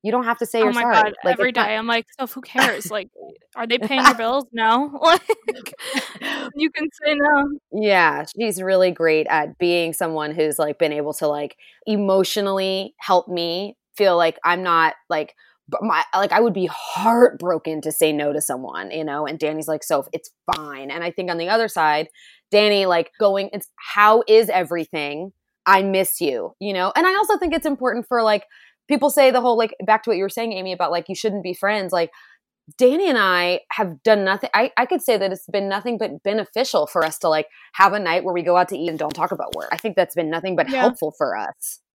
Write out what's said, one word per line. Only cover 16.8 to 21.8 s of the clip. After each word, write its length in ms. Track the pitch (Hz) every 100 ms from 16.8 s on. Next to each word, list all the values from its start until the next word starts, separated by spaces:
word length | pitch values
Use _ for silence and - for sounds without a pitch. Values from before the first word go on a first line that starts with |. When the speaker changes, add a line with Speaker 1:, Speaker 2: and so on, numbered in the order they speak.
| - - 214 233 240 - 175 165 - 156
Speaker 1:
to 100 | 156
say 200 | 156 160
no 200 | 151 147
to 80 | 147
someone, 500 | - 127 123 - 95
you 140 | 156
know? 220 | 156 143 151
And 120 | 156
Danny's 300 | 156 156 151
like, 140 | 156
"Soph, 240 | - 147 135
it's 180 | 160 - _ -
fine." 360 | 156 151 139 139
And 120 | 151
I 60 | 170
think 200 | 170 180
on 80 | 170
the 100 | 170
other 200 | 220 226
side, 400 | -